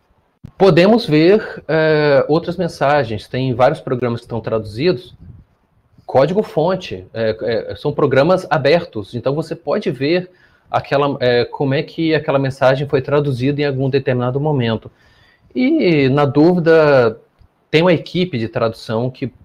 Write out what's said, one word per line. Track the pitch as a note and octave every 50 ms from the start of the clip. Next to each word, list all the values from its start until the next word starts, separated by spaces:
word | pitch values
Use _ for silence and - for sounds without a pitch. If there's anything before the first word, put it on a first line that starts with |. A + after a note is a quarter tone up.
| _ _ _ _ _ _ _ _ - - - _
podemos | F#3 G3 D#3 D#3+ F3 G3 A3+ A3 A3+
ver, | - D3 D3+ D#3+ F3 G3+ A3 - - - - - -
é, | D3 D#3+ D#3 D#3 D#3 D3+ D3+ D3 C#3 C3+ - -
outras | D3 E3 E3+ F3 E3+ F#3
mensagens. | F3+ E3 - - D3 C#3 D3 D3 C3+ G#2+ A2 G2 - -
Tem | - B2+ C3 C3 A#2+
vários | A2+ B2+ C#3 D#3+ D3+
programas | - - C3+ B2 B2+ A#2+ A#2 A#2
que | -
estão | - A#2+ A2+
traduzidos, | G#2+ A2 A2 A2 G#2 G#2 G2+ A2+ C#3+ F3+ F3+ - - - - _ - - - - - _ _ _ _ _ _ _ _ _ _ _ _
código-fonte, | - - B2+ C3+ D#3 F#3 G#3 - - - - D3+ F3+ F#3+ F#3 - - G#2+ F#2 F#2 - -
é, | A2+ A2+ A2 A2 - B2 A#2+ A2+ G#2 - -
é, | G2+
são | - - D3+ D3
programas | - D#3+ C3+ C3 C3 C#3 E3+ F#3 F3+ F3+ -
abertos, | D3 D#3 B2+ C3+ D#3+ F3 F3 - - A2 G2 - -
então | A#2+ - C3 C#3
você | D#3 D#3 D#3 E3
pode | E3 _ D3 - G#3+ G#3 G3
ver | C#3+ B2 C3+ D3 E3+ F3+ F3+ F3+ _ _ _ _ _ _ _ _
aquela, | - B2+ - - D3 C#3 C#3+ C#3+ C3+ -
é, | B2 B2 A#2+ A#2+ A2+
como | - - - D3+ C3+ C3+
é | D3+
que | D#3 D#3+ - - E3 D#3+ D#3
aquela | D3 D3+ - C#3 C#3
mensagem | C3+ C3 C3 - C3+ B2+ C#3 C#3 D3 C#3
foi | - B2+
traduzida | B2+ - C#3+ D3 C#3+ C#3+ C3 A#2 B2 C#3 C#3+ C#3
em | D3
algum | C#3+ C3+ B2+ C3+ C3+
determinado | C3 C#3 C3 C#3 B2 B2 B2 B2 B2 C#3
momento. | C#3+ D#3 D3 C3 A#2+ A#2 A2+ G#2+ - - - _ _ _ _ _ _ _ _ _ _ _ _
E, | B3+ B3+ C4 E4 D#4+ A#3 F#3 D#3+ D3 C#3 C3
na | C3+ D3 D3
dúvida, | C3+ B2+ C#3+ D3+ F3 F3+ F3+ D#3 E3 D#3+ D#3+ D#3 D3 C#3+ C3 A#2+ A2+ A2 - _ _ _ _ _ _ _ _ _ _
tem | - D3+
uma | E3+ F#3 E3+
equipe | C3+ - - - E3+ F#3 F3+ - A#2
de | A2+ A2+
tradução | - B2 A#2 A2+ A2 - - - A2+ A2 B2 B2
que | C3 - C#3 A2+ - _